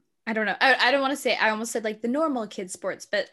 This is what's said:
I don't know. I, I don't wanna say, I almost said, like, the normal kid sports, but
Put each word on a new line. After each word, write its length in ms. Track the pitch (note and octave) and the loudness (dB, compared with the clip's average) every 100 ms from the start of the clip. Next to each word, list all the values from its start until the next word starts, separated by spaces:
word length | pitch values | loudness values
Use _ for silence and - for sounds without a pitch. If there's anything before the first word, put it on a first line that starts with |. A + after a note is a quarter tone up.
| _ _ - | _ _ -6
I 60 | |
don't 120 | A3 G#3 | -2 -2
know. 100 | - | 2
I, 140 | C4 B3 | 4 6
I 160 | A#3 | 4
don't 100 | C#4 | 4
wanna 140 | C4+ C#4+ | 2 0
say, 200 | B3 G3 | 0 2
I 140 | A3 | 2
almost 220 | G#3+ A#3 | 0 -4
said, 120 | A#3+ | -4
like, 180 | G#3+ G#3+ | -4 -4
the 60 | A#3 | -2
normal 400 | C#4 D#4+ B3+ G#3+ | 0 0 -2 -6
kid 220 | - F#3 | -8 -10
sports, 340 | - F#3+ D#3 - | -8 -6 -8 -4
but 220 | G#3 - | -4 -2